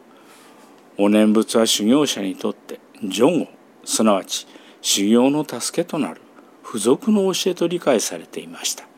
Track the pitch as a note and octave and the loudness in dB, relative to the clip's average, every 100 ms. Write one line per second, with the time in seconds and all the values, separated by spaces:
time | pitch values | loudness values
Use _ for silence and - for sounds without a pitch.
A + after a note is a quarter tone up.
0 | - - - - - - - - _ - | -20 -20 -20 -20 -20 -20 -20 -20 _ -2
1 | G2+ G#2 G#2+ G#2+ G#2+ A#2 A2+ - G#2+ C#3 | 2 4 4 4 2 2 2 2 2 2
2 | C#3+ - G2 F2+ A2 - - - _ - | 2 -4 -8 -6 -8 -8 -14 -18 _ -12
3 | G#2 F#2 C3 E3 - - _ _ - - | -8 2 2 4 -2 -10 _ _ -8 0
4 | A2 G2 - - - - - - - G#2+ | 2 2 -2 -10 -10 -20 -20 -10 -4 0
5 | G2+ A#2 C3 D3+ D3 A#2+ - - E3+ E3 | 4 4 4 0 -4 -8 -6 -6 -4 -4
6 | A2 - - - - - - A2 G#2+ D3+ | -6 -8 -20 -20 -20 -20 -10 -4 0 0
7 | - G#3 F#3+ F3+ F#3+ F3 E3+ F3 D#3 A2+ | 2 2 2 0 -2 -2 -2 -2 0 0
8 | - E2+ E2 E2+ E2 E2+ - - - | 0 -8 -14 -16 -14 -10 -8 -8 -14